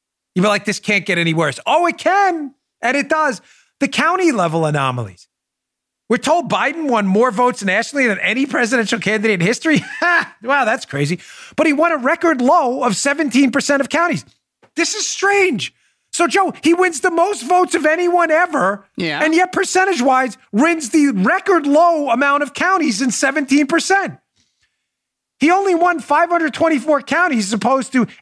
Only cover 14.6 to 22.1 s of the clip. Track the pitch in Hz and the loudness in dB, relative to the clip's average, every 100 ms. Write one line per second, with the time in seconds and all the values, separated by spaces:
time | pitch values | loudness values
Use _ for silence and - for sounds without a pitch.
14.6 | _ - 339 415 - - 392 403 370 214 | _ -6 -4 -4 -8 -2 0 2 2 0
15.6 | 127 - _ _ _ - 339 392 370 - | -6 -12 _ _ _ -2 0 2 0 0
16.6 | 311 339 370 302 370 330 370 403 247 359 | 0 2 0 0 -2 0 0 -2 0 2
17.6 | 359 - 294 330 349 349 330 311 359 311 | 2 0 0 0 2 2 2 2 2 0
18.6 | 185 202 - - 165 147 311 320 370 381 | -2 -2 -10 -8 -6 -2 0 2 0 0
19.6 | 381 370 381 285 262 254 262 - _ 208 | 0 0 0 0 2 2 0 -6 _ 0
20.6 | 320 330 247 320 285 196 208 370 - 349 | 2 0 0 2 2 2 0 0 2 0
21.6 | 285 294 349 320 285 | 4 4 4 2 0